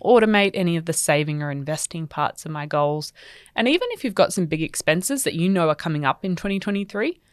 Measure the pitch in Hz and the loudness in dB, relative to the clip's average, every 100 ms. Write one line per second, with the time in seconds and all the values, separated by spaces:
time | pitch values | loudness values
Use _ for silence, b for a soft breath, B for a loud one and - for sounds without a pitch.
0 | - 240 220 208 196 - 175 170 165 160 | 4 6 6 4 2 2 0 0 -2 0
1 | - 147 151 151 147 143 139 156 - 165 | 2 2 2 -2 -4 -6 -6 -6 -6 -8
2 | 156 - 139 - 160 151 147 147 147 151 | -8 -4 -4 -6 -10 -8 -2 0 2 0
3 | - B B B B - 233 330 494 453 | -6 B B B B 0 2 2 -2 -4
4 | 247 196 175 190 165 160 160 - - 165 | -2 2 2 2 -2 -2 -4 -2 0 0
5 | - 180 - 165 180 190 160 151 170 151 | 0 -2 -2 0 2 2 2 0 -2 -2
6 | 139 - 190 175 196 196 202 202 196 202 | 0 0 -2 -4 -2 -4 -2 -4 -4 -4
7 | 277 - _ | -4 -6 _